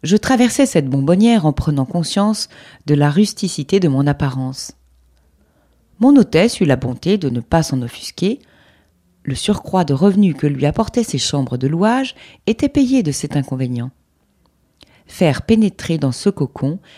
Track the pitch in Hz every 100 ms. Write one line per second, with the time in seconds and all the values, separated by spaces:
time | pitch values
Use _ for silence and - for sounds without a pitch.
0 | 147 208 - 254 240 - 277 170 139 139
1 | 139 180 226 233 156 143 - 143 131 175
2 | 160 - 202 214 - - - - - 147
3 | 147 147 208 - 190 - 135 196 175 135
4 | 143 147 143 131 131 131 - - _ _
5 | _ _ _ _ _ _ _ _ _ _
6 | 233 285 214 160 220 - 165 135 123 123
7 | 160 202 151 120 117 165 156 131 120 -
8 | - - 185 254 _ _ _ _ _ _
9 | _ _ - 135 - 208 - 190 156 135
10 | 196 196 202 143 147 139 143 - 220 -
11 | 226 135 - 143 131 127 131 165 208 247
12 | 269 - - - - 226 285 294 262 262
13 | 170 143 143 147 135 131 131 120 123 _
14 | _ _ _ _ _ _ _ _ - _
15 | _ - 170 120 - 226 208 - - 165
16 | 139 120 202 - 139 - 135 175 _